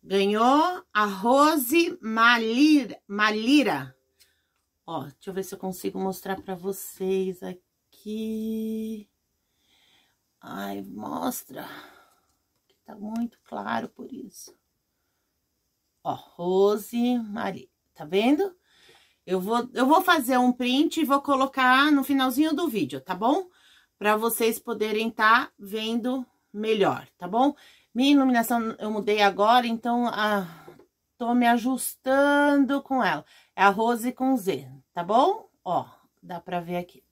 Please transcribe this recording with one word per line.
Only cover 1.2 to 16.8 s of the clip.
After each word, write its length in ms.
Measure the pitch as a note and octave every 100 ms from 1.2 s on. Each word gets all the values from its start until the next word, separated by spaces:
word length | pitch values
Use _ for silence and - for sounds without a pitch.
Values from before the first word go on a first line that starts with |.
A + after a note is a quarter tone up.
| G#3+ C4+ D4 D#4+ A#3+ E4 E4+ -
Malira, 960 | A3 A3 A3+ A#3+ A3+ A#3 D4+ D4 A3 - _
Malira. 880 | G3+ G#3+ G#3+ A3+ D4 G#3+ D3 C3 _ _ _ _ _ _ _ _ _ -
Ó, 180 | D#3+
deixa 260 | C#3+ - -
eu 40 |
ver 100 | F#3
se 100 | F#3+
eu 60 | G3
consigo 400 | F#3+ F#3 G3 F#3+
mostrar 420 | F#3+ F#3 G3 F#3+
pra 140 | - F#3
vocês 880 | F#3 G3 - - F#3+ F#3+ F#3+ F3+
aqui. 1600 | F#3+ F#3 _ _ _ _ G#3+ G#3+ A3 A3 A3 A3 A3 A3 A3 A3 G#3 _ _ _ _ _ _ _ _ _ _ _ _ _
Ai, 400 | - G2 - G2+
mostra. 880 | G3 G#3 G#3+ - - - - C4+ - - - _ _ _ _ _ _ _ _
Que 80 | _
tá 120 | _ A3
muito 440 | G#3 A3+ A#3 _
claro 460 | _ - G3+ A#3 A3+
por 220 | _ -
isso. 460 | C4 - - - _ _ _ _ _ _ _ _ _ _ _ _ _ _ _
Ó, 100 | D#3+
Rose 1080 | C#3 - - F3 F#3+ G3+ G#3+